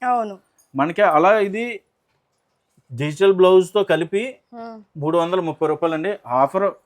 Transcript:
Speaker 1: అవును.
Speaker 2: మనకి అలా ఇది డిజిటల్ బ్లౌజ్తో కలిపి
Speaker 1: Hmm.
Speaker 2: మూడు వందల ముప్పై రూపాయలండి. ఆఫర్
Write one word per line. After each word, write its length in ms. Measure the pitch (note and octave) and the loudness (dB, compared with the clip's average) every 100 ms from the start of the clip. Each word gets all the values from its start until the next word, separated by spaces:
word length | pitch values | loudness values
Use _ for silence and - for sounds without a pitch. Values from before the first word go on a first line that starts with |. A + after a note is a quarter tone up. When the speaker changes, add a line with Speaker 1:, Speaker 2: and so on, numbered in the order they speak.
| B3 | -4
Speaker 1:
అవును. 260 | B3 G#3+ F#3+ _ _ _ C#3 | -4 -4 -12 _ _ _ -4
Speaker 2:
మనకి 260 | D#3 E3+ | -2 2
అలా 360 | G3 D#3 F3+ G#3+ G3+ | 2 4 4 2 0
ఇది 320 | G#3+ A#3+ G#3 _ _ _ _ _ _ _ _ _ _ _ | -4 -6 -10 _ _ _ _ _ _ _ _ _ _ _
డిజిటల్ 400 | B2 D3 C#3+ G3 | -8 -8 0 2
బ్లౌజ్తో 480 | F#3 F#3 F#3 E3+ G#3 | 4 6 6 4 0
కలిపి 500 | G3 D#3 E3 G3+ B3+ - _ A#3 | 0 0 -2 -4 -6 -10 _ -18
Speaker 1:
Hmm. 200 | A3+ A3+ G3+ D#3+ | -18 -18 -20 -8
Speaker 2:
మూడు 220 | D3+ E3+ | -2 -2
వందల 220 | E3 F#3 | 0 -2
ముప్పై 280 | E3 C#3+ D#3 | -4 -4 -4
రూపాయలండి. 440 | D3+ E3+ D#3 F#3 G3+ A#2+ | -2 -2 -4 -6 -8 -4
ఆఫర్ 400 | B2+ C#3 F#3+ G3 - | 0 0 0 -2 -4